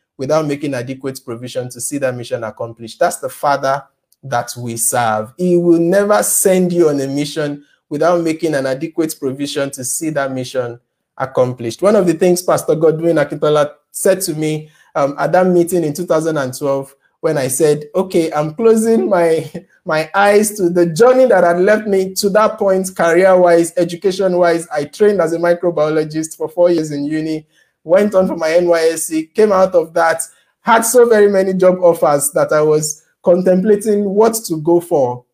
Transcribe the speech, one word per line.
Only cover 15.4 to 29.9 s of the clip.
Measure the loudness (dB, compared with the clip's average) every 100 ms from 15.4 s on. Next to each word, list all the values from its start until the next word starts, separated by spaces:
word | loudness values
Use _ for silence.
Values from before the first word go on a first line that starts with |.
| 4
meeting | 2 2 0 -2
in |
two | -4 -2
thousand | -2 -2 -2
and | -4 -4
twelve, | -4 -4 -6 _ _ _
when | -4 -2
I | -2
said, | 0 2 0 -2 -4
"Okay, | -2 -2 0
I'm | -2 -4
closing | 0 2 2 2 0 2
my, | 2 2 0 -4 -12 -18 _ -4
my | -4 -2
eyes | 0 4 4 2 0
to | 0
the | 2 0
journey | 4 4 6 4
that | 4 4
had | 2
left | 2 0 0
me | -2 -2 -4
to | 0
that | 2 2 0
point, | -2 0 -2
career-wise, | -2 0 4 4 6 6 4 2 -2
education-wise." | -4 -2 -4 -2 0 2 2 0 -4
I | -8 -8
trained | 0 2 2
as | 0
a | 0
microbiologist | 0 0 -2 0 0 0 -2 -6 -8 -8
for | -6
four | 0 2
years | 2 -2
in | -6 -4
uni, | -4 -4 -8 -10 _ _ _ 0
went | 2 2
on | 2 0
for | -2
my | 0
N | 2 2
Y | 2
S | 2 0
C, | -4 -6 -4
came | 0 2
out | 4 2
of | 2 0